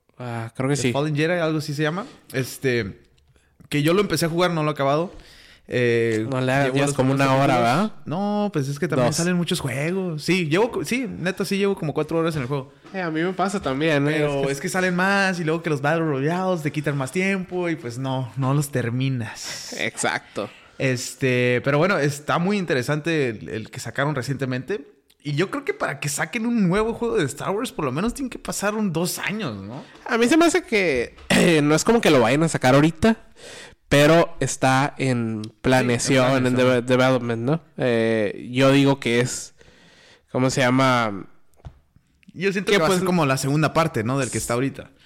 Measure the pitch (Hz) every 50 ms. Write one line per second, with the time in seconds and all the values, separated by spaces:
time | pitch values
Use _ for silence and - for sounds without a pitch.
0 | _ _ _ - 127 120 117 117 113 113 - - 131 135 143 139 143 123 117 135
1 | 151 156 151 143 156 165 180 175 160 160 156 156 147 151 143 143 156 151 165 190
2 | 233 - - - _ - - 131 123 - - - - 131 120 117 107 95 - -
3 | _ _ _ _ _ _ _ _ _ _ _ - - - - 147 143 160 175 202
4 | 208 - 165 147 170 160 165 170 180 180 170 160 151 151 147 143 139 139 143 156
5 | 170 196 - - - - - - - - - - _ - - 127 123 120 117 117
6 | 113 117 110 110 110 139 135 127 131 127 131 139 139 131 131 135 139 143 143 135
7 | 131 131 135 139 139 135 135 135 139 139 131 123 120 117 127 165 214 214 - -
8 | - - 147 185 202 208 208 208 208 202 - 156 139 139 143 143 180 156 156 135
9 | 123 120 151 165 170 180 180 175 170 - 185 147 - 131 120 139 147 165 185 190
10 | 185 180 156 156 - - 185 185 175 147 151 190 226 233 - 190 151 - 233 262
11 | 262 196 175 - 156 180 185 - 196 - 196 190 202 196 196 - 170 147 - 156
12 | 151 - 160 165 160 170 151 151 123 120 147 139 127 - - _ - - - 190
13 | 180 165 156 156 165 190 185 - 180 196 202 196 - 143 131 139 156 165 151 143
14 | 139 147 160 156 147 147 139 139 135 135 139 143 - 175 185 185 185 185 175 175
15 | 185 196 202 196 196 190 185 170 170 151 160 170 - 165 151 131 139 143 165 165
16 | 165 156 143 131 139 156 170 180 190 185 185 165 147 151 143 151 147 156 143 143
17 | 131 131 - 185 185 196 196 190 180 - 180 180 180 170 165 151 - 120 113 131
18 | 135 131 131 131 131 113 - 131 135 127 139 147 147 143 - 127 120 120 117 127
19 | 131 135 131 120 110 - - - - - - - - - 247 - - 113 - -
20 | - 110 78 - - - - - 101 104 - - - - - - 139 131 127 120
21 | - - - - 139 127 123 123 123 123 123 120 120 139 143 147 165 196 202 160
22 | 139 147 143 - - - 131 156 175 190 208 202 180 156 156 127 120 139 147 151
23 | 147 170 165 156 135 120 110 104 - - 85 110 107 - - 123 - 117 - -
24 | 139 151 151 135 117 139 135 117 135 127 127 131 131 - 202 226 - - - _
25 | _ _ _ _ - 143 147 143 185 - - 285 277 - - - - - 139 -
26 | - 147 143 - 165 - - 233 220 240 240 226 196 170 180 214 220 226 226 -
27 | 233 226 233 214 156 131 - - 135 151 190 214 262 - - - 156 131 123 156
28 | 202 240 233 - 277 240 - - - - 180 - 196 208 208 220 214 196 151 165
29 | 180 170 - - - 143 196 220 202 131 107 98 95 101 120 147 - - - -
30 | - - 247 226 240 233 320 320 339 320 294 359 - - 233 202 185 165 135 123
31 | 113 - - - - - - - 175 175 165 151 143 147 156 156 - - 233 233
32 | - 190 151 127 113 110 135 151 165 160 - - - 127 135 143 151 165 - -
33 | - 220 220 - - - - - - - - - - - - _ _ - 139 143
34 | 147 151 165 170 165 - - - 131 123 - - - 131 131 131 139 143 - -
35 | 135 131 123 120 117 113 113 107 107 113 - _ - 131 131 131 127 123 120 117
36 | - - 135 131 127 127 135 131 127 127 127 127 127 127 127 123 117 127 127 127
37 | 127 131 131 123 120 120 117 113 117 131 156 165 - _ _ - 139 127 117 113
38 | 113 113 113 110 104 98 - - 73 113 123 127 135 135 135 139 139 139 139 139
39 | - 120 117 120 123 120 - - - - _ _ _ _ - - - - - -
40 | - - - _ _ _ - 127 131 135 127 143 131 123 127 131 135 131 123 120
41 | 117 107 101 95 - - - - _ _ _ _ - - - - _ _ _ _
42 | _ _ _ _ _ _ - - 180 196 180 208 180 220 208 196 160 156 190 180
43 | 185 180 185 175 151 135 131 143 - 135 143 156 151 135 - 160 165 160 - 160
44 | 104 120 131 139 131 113 - 110 - - 120 120 135 135 - - - - _ _
45 | _